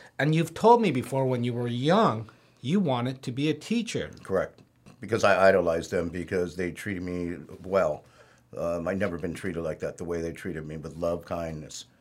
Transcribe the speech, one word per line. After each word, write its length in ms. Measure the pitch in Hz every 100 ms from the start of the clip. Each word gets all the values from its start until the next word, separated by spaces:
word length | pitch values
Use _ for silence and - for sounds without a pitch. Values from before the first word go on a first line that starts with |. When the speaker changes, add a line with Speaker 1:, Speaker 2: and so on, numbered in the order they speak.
| - -
Speaker 1:
And 160 | 143
you've 200 | 160 160
told 260 | - 220 240
me 100 | 214
before 360 | 127 117 135 131
when 180 | 123
you 80 | 120
were 160 | 120 120
young, 600 | 120 143 202 190 110 107 - _ _
you 200 | 120 196
wanted 420 | 170 123 123 131
to 80 | -
be 180 | 123 151
a 40 |
teacher. 560 | 151 - 233 - 127 78 -
Speaker 2:
Correct. 360 | - 92 76 - - _ - -
Because 220 | 98 110
I 240 | 104 92 95
idolized 420 | 98 85 82 82
them 160 | 92 85
because 480 | 90 82 95 90 80
they 160 | 90
treated 300 | 76 107 92
me 340 | 90 90 87 82 - -
well. 420 | 95 95 80 - - - - _ _ -
Um, 320 | 85 87 85
I'd 100 | 95
never 200 | 98 85
been 160 | 87
treated 260 | 80 95 82
like 160 | 80 78
that, 180 | 78 -
the 60 |
way 180 | 85 85
they 100 | 82
treated 340 | 78 95 78 76
me, 120 | 78
with 180 | 76 73
love, 300 | 87 87 -
kindness. 580 | 87 82 78 73 - - _